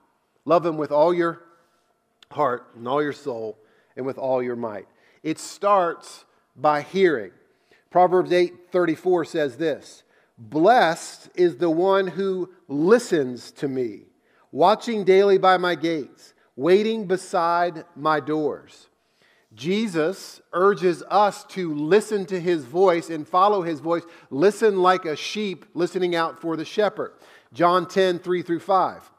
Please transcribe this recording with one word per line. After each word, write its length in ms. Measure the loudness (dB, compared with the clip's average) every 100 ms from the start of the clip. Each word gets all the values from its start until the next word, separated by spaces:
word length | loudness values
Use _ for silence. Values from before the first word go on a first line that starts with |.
| _ _ _ _ 0
Love 180 | 0 0
him 120 | -4
with 140 | -2
all 200 | 2 2
your 280 | 2 -2 -6 -16 _ _ _ _ _ _ _ _
heart 380 | -2 -2 -2 -8 -12
and 120 | -4
all 140 | -2
your 120 | -2
soul 440 | -6 -10 -8 -10 -12 _ _ _ -10
and 80 | -10
with 120 | -6
all 240 | -4 -2
your 140 | -4 -6
might." 320 | -8 -10 -16 _ _ _
It 160 | -10 -10
starts 840 | -12 -4 2 2 2 -4 -14 -20 _ _ _ -2
by 260 | 0 0
hearing. 480 | -2 2 2 2 -6 -16 _ _ _ _ _
Proverbs 420 | 2 4 4 2
eight 380 | 2 0 -4 _
thirty-four 540 | 0 0 0 0 0 0
says 320 | -2 -4 -2
this, 460 | -4 -4 -10 -20 _ _ _ -20
"Blessed 920 | -6 2 4 6 4 0 -10 -18 -8
is 240 | 0 0 2
the 140 | 0
one 340 | 2 2 2 0
who 440 | -4 -4 -4 -8 _ -8
listens 840 | -2 2 2 2 -2 -2 -8 -16
to 140 | -10 -6
me, 360 | -4 -6 -10 _ _ _ _ _
watching 520 | 0 2 2 -2 -2
daily 360 | 2 4 4 4
by 180 | 4 4
my 160 | 0
gates, 640 | -2 -4 -6 -8 _ -20 _ _ -4
waiting 520 | 2 2 2 -4 -4
beside 800 | -6 -4 -2 0 0 -2 -6 -16 -6
my 240 | -2 -2
doors." 680 | -2 -2 -2 -6 -12 -20 _ _ _ _ _ _ _
Jesus 840 | -10 -4 -2 -2 -2 -2 -4 -12 -20 _
urges 500 | 0 2 2 0 -2 0
us 340 | 2 2 -2
to 300 | -12 -8 -6 -6
listen 500 | 2 2 2 -4 -4
to 120 | -4
his 240 | -2 -2
voice 460 | -2 2 2 2 -2
and 180 | -10 -2
follow 360 | 2 2 2
his 180 | -2 -6
voice. 220 | -4 -4 -4 -18 _
Listen 520 | 0 2 4 2 4
like 220 | 2 2
a 140 | -2 -8
sheep 480 | -8 -6 -6 -8 -10
listening 420 | -6 -4 -2 -2 0
out 240 | -2 -6
for 160 | -6 -6
the 80 |
shepherd. 480 | -6 -2 -2 -2 -8 -12 -20 -20 _
John 340 | 0 2 2 0
ten, 320 | 0 0 0
three 260 | -4 -4
through 180 | -4 -4
five. 500 | 0 0 0 -4 -18